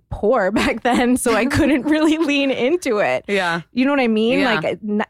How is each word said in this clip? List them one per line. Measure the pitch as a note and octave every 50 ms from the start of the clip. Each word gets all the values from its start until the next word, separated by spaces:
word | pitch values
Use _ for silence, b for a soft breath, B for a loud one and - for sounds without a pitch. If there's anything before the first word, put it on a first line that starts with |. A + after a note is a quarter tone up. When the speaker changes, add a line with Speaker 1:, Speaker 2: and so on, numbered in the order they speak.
| - _
Speaker 1:
poor | - - - G3+ C4 A#3+ F#3+ F#3
<laughs> | G#3 B3
back | G#3+ C#4+ A#3+ A#3 -
then, | A#3+ B3 - B3 A#3+ B3+ B3+
so | - B3 A3
I | G#3 A#3
couldn't | C#4 D4 C#4+ - B3 D4+ C4+ A#3+
Speaker 2:
<laughs> | D4
Speaker 1:
really | D#4 D#4 D#4 D#4 D#4
lean | D#4+ E4 D4 C#4+ C#4+ C#4 C4+
into | B3 - A3+ C4 E4+ F4+ - D4 G#3+ G#3
it. | E3+ C3 B2+ B2+ - -
Speaker 2:
Yeah. | G3+ G3 F#3 F3 E3 F3 D#3 - -
Speaker 1:
You | A#3+ C4
know | C#4 C#4+
what | C#4
I | B3+ A#3
mean? | A3 G#3+ A3 A3+ C4 C#4+
Speaker 2:
Yeah. | C#4+ B3 A3
Speaker 1:
Like, | G3 D#3+ - - - G#3+
n-, | G#3 G#3 G#3 A3 -